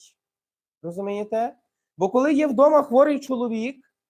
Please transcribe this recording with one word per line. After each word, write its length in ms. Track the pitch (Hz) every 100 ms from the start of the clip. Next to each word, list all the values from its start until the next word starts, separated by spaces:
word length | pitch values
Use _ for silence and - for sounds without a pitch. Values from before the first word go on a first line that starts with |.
| _ _ _ _ _ _ _ _
Розумієте? 720 | 165 175 196 202 208 220 240 - _ _ _ -
Бо 120 | 190
коли 240 | 247 285
є 140 | 285 302
вдома 360 | 220 294 302
хворий 360 | 277 240 302 277
чоловік, 680 | 277 247 240 226 240 269 _ _ _